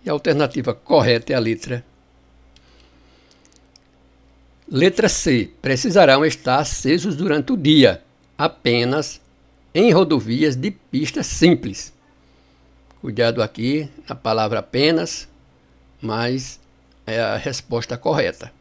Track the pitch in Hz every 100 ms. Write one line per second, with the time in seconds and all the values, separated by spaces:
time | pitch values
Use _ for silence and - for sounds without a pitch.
0 | - 151 165 143 139 139 123 107 - 156
1 | 123 117 - 131 113 113 - 120 - _
2 | _ _ _ _ _ _ _ _ _ _
3 | _ _ _ _ _ _ _ _ _ _
4 | _ _ _ _ _ _ - 131 175 185
5 | 220 - 175 127 95 _ 131 131 240 180
6 | 160 135 156 - - 131 143 - 131 165
7 | 175 147 185 151 - 180 143 156 120 87
8 | _ _ _ - 160 - 131 120 120 143
9 | 147 - _ _ _ _ _ 160 233 170
10 | 175 151 107 123 156 127 180 - _ 127
11 | 151 311 - - 160 170 - 95 - _
12 | _ _ _ _ _ _ _ _ _ _
13 | - 107 117 117 107 - 120 147 147 -
14 | - 123 113 113 110 110 - 123 147 160
15 | - - - _ _ _ _ _ _ _
16 | 113 117 120 131 131 - _ _ _ _
17 | - 113 110 104 - 123 - 117 - 120
18 | 160 151 95 - - _